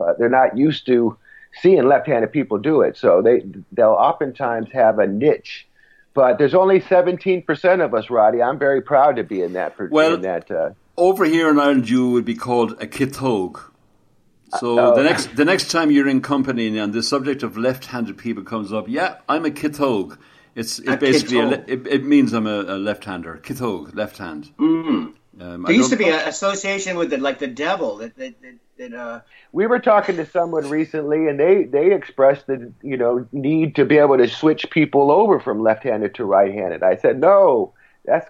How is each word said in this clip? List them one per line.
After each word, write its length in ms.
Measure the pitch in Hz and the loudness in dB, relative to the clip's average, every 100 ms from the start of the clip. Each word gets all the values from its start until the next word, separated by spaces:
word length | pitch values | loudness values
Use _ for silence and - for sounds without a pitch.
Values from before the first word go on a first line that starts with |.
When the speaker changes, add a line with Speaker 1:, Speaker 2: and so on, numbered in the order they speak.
Speaker 1:
uh, 120 | 85 - | -2 0
they're 120 | 117 | 2
not 280 | 131 127 113 | 4 2 2
used 300 | 156 147 - | 0 0 0
to 300 | 123 113 - _ - _ - | 2 0 -4 _ -20 _ 0
seeing 280 | 180 175 127 | 4 4 4
left-handed 420 | 139 - 120 110 | 2 2 -2 0
people 280 | 151 - 101 | -2 -2 -2
do 240 | 143 147 | 0 2
it. 140 | 92 - | 2 2
So 240 | 107 90 | 2 4
they, 220 | 117 123 95 92 - | 4 2 -2 -18 -10
they'll 160 | - 110 98 | 0 2 4
oftentimes 720 | 135 160 139 127 127 113 110 | 2 0 -6 -6 -6 -6 -6
have 300 | 131 110 107 | 0 2 2
a 80 | 98 | 0
niche. 580 | 101 147 - - - _ _ _ _ _ | 2 0 0 -4 -18 _ _ _ _ _
But 220 | 139 127 123 | 2 2 4
there's 180 | 139 | 2
only 260 | 180 190 190 | 4 4 2
seventeen 600 | - 180 180 180 190 180 | 4 2 2 -2 -2 -2
percent 380 | - 143 185 185 | -2 0 2 2
of 140 | 143 | 2
us, 160 | 110 107 | -2 -2
Roddy. 320 | 120 107 117 | 2 2 2
I'm 160 | 120 143 | -2 0
very 240 | 139 135 | 0 0
proud 340 | - 143 147 120 | 2 2 4 0
to 80 | |
be 160 | 92 98 | -4 -4
in 140 | 87 | -4
that 240 | 90 78 - | -4 -8 -8
per-, 100 | 92 | -2
Speaker 2:
Well, 240 | 151 160 165 | 2 2 0
Speaker 1:
in 40 | |
that, 300 | 92 85 - | -4 -6 -6
uh, 200 | 85 80 - _ | -6 -6 -8 _
Speaker 2:
over 300 | - 180 120 | 0 0 2
here 240 | 156 165 160 | 0 2 2
in 100 | 147 | 2
Ireland, 300 | 143 135 110 | 2 2 0
you 220 | 127 123 | 0 2
would 160 | 120 117 | 0 -2
be 80 | |
called 380 | 113 127 120 113 - | -6 -2 0 0 -4
a 40 | 107 | -12
kithog. 760 | - 139 - 135 107 90 - - _ _ _ _ _ _ _ - - | -6 -6 -4 -2 -2 -4 -10 -20 _ _ _ _ _ _ _ -10 -6
So 180 | 120 120 | -2 2
Speaker 1:
Uh, 120 | 123 | 4
oh. 20 | |
Speaker 2:
the 100 | 117 | 4
next, 300 | 147 170 - 117 | 2 0 -4 0
the 100 | 151 | 0
next 240 | 185 - | 0 -2
time 200 | 170 156 | 0 2
you're 160 | 143 139 | 2 2
in 120 | 135 | 0
company 560 | 123 139 135 120 113 107 | -2 -2 -2 -2 -2 -2
and 160 | 101 | -4
the 100 | 113 | -4
subject 400 | 113 143 135 135 | -2 -4 -4 -6
of 140 | 113 101 | -6 -4
left-handed 600 | 131 131 - 123 104 95 | -4 -4 -10 -10 -8 -8
people 240 | 117 104 | -10 -10
comes 300 | 92 113 98 | -8 -10 -6
up, 140 | 107 98 | -8 -6
yeah, 260 | 139 180 - - | -6 -6 -6 -6
I'm 200 | 156 156 | -4 -4
a 40 | |
kithog. 680 | 147 151 147 139 104 90 - _ _ _ | -6 -6 -2 -2 0 -4 -12 _ _ _
It's, 240 | 117 113 - | -12 -10 -8
it's 80 | 135 | -4
Speaker 3:
A 80 | 131 | 0
Speaker 2:
basically 400 | 139 147 107 123 | 2 2 2 0
a 80 | 113 | 0
le-, 100 | 135 | -2
Speaker 3:
kithog. 120 | - | -4
Speaker 2:
it, 160 | 127 123 | -8 -2
it 180 | 139 | -2
means 300 | 135 143 120 | 2 4 4
I'm 120 | 113 107 | 0 -2
a, 140 | 104 | -4
a 160 | 92 98 | -6 -6
left-hander. 640 | 104 101 104 90 82 80 | -6 -6 -10 -12 -12 -16
Kithog, 520 | - 131 120 90 73 - | -12 -8 -6 -6 -10 -10
left 220 | 104 - | -10 -10
hand. 320 | 90 76 - - | -14 -14 -14 -4
Speaker 3:
Mm. 560 | 160 165 165 110 - - _ - | 0 0 -2 -4 -4 -16 _ -20
Speaker 2:
Um, 220 | 87 87 | -16 -10
Speaker 3:
There 40 | 90 | 0
Speaker 2:
I 40 | |
Speaker 3:
used 180 | 240 262 | 2 2
to 80 | 254 | 0
Speaker 2:
don't 80 | 180 | 0
Speaker 3:
be 20 | |
a 160 | 160 160 | 0 -4
association 720 | - 196 196 196 196 185 175 | -4 -4 -4 -6 -6 -6 -6
with 100 | 151 | -4
the, 80 | 139 | -4
like, 220 | 139 131 | -6 -6
the 80 | 135 | -10
devil 500 | 120 160 190 143 101 | -8 -6 -4 -6 -8
that, 180 | - - | -14 -14
that, 160 | 262 233 | -18 -18
that, 120 | 254 247 _ - | -20 _ _ -20
that, 160 | 247 | -18
uh, 260 | 233 - 117 _ _ _ | -14 -14 -16 _ _ _
Speaker 1:
We 140 | 170 226 | -2 0
were 120 | 247 | 0
talking 380 | 226 208 202 170 | 4 2 2 -4
to 100 | 151 | -4
someone 420 | 180 170 160 143 | -4 -2 -4 -2
recently, 580 | 151 151 156 147 151 160 | -4 -4 -4 -2 0 0
and 120 | 143 | 2
they, 240 | 165 196 | 4 4
they 300 | 127 139 175 | 2 2 2
expressed 520 | 185 - - 135 143 - | 2 -2 2 4 4 -4
the, 220 | 131 120 - | -8 -8 -14
you 160 | 143 127 | -8 -2
know, 280 | 120 123 120 | 0 -2 -4
need 440 | 139 135 160 160 147 | -4 0 0 0 0
to 100 | 127 | 4
be 100 | 151 | 4
able 220 | 143 131 | 6 4
to 100 | 117 | 2
switch 400 | - 156 156 - | 2 0 0 -2
people 400 | 165 147 143 143 | 0 2 2 4
over 300 | 165 220 160 | 4 4 2
from 220 | 135 107 | 0 0
left-handed 520 | 110 110 131 110 101 - | 0 0 -2 -2 -4 -4
to 80 | 104 | 0
right-handed. 560 | 98 101 104 92 80 | 2 2 0 -6 0
I 140 | 92 95 | 0 2
said, 220 | 131 127 | 0 2
"No, 540 | 165 202 180 117 95 _ _ _ | 4 4 4 2 -2 _ _ _
that's 240 | - 160 | -4 -4